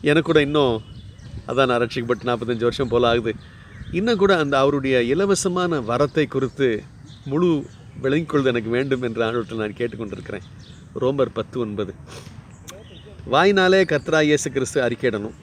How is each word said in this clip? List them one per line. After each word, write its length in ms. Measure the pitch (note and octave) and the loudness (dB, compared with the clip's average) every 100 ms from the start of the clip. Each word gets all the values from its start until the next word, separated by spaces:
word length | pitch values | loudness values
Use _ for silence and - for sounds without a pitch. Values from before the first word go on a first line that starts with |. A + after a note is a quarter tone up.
எனக்கு 200 | D3 D3+ | 4 2
கூட 200 | D#3+ D#3 | 4 4
இன்னும், 400 | C#3+ D3+ C3+ A2 - - - - - - - | 4 2 2 2 -4 -18 -18 -20 -16 -14 -4
அதான் 180 | B2+ C3 | 0 2
நான் 160 | A#2+ | 2
ரட்சிக்கப்பட்டு 420 | A#2 C3 A#2 A#2 | 0 -4 -4 -2
நாற்பத்தஞ்சு 360 | B2 A#2+ A#2 A#2 | -2 -2 -2 0
வருஷம் 280 | A#2 A#2 C3 | 0 0 0
போல 200 | A#2 A#2+ | 2 2
ஆகுது, 280 | A#2+ A2+ G#2 - - - - - | 2 0 -6 -10 -20 -20 -18 -6
இன்னும் 260 | E3+ A3 A3 | -2 0 2
கூட 200 | G3 F#3 | 4 4
அந்த 220 | D3 C#3 | 4 4
அவருடைய 440 | C#3 C#3+ C3+ B2+ | 2 2 2 2
இலவசமான 760 | A#2+ D3 G3 G3 F#3+ F3+ F3+ D#3+ | 2 0 2 0 0 -2 0 -2
வரத்தை 480 | A2 A#2+ C#3+ D#3+ C#3+ | -2 0 0 0 0
குறித்து 560 | C#3 C3 - C3 G#2+ - - - - - | -2 -4 0 0 0 -6 -20 -20 -16 -4
முழு 400 | C#3+ F3+ D#3 - - - - | 0 2 0 -4 -16 -18 -6
விளங்கிக் 280 | C3 D3 D#3+ | -2 0 0
கொள்வது 200 | - C3 | 0 2
எனக்கு 200 | A#2+ A2 | 0 0
வேண்டும் 320 | A#2+ C#3 C3 | -2 0 -2
என்று 220 | B2 A2+ | -2 -2
ஆண்டவர்கிட்ட 320 | A2+ A#2+ G#2+ A2+ | -2 -2 -4 -4
நான் 180 | G#2+ | -6
கேட்டுக்கொண்டிருக்கிறேன். 680 | G2 A#2+ A2 A2 F#2+ - G#2 - - - - - - | -4 -6 -6 -10 -10 -10 -12 -12 -20 -20 -20 -14 -4
ரோமர் 340 | B2 C#3 B2 | -2 0 -2
பத்து 260 | - G#2 B2+ | -2 -6 -6
ஒன்பது. 340 | A2+ G#2 G2 - - - - - - - - - - - - - - | -6 -4 -6 -8 -16 -18 -18 -20 -20 -20 -18 -18 -18 -20 -20 -18 -2
வாயினாலே 520 | C3 F#3 G3 F#3 F#3+ | 4 6 6 6 4
கர்த்தராகிய 400 | F#3 D3 - D#3 | 4 0 0 2
இயேசு 280 | D3+ D3+ - | 4 2 0
கிறிஸ்து 300 | C3 B2+ D3 | -4 -2 0
அறிக்கையிடணும் 520 | B2 A#2+ B2+ G#2 G#2+ - | 0 0 -2 -2 -8 -12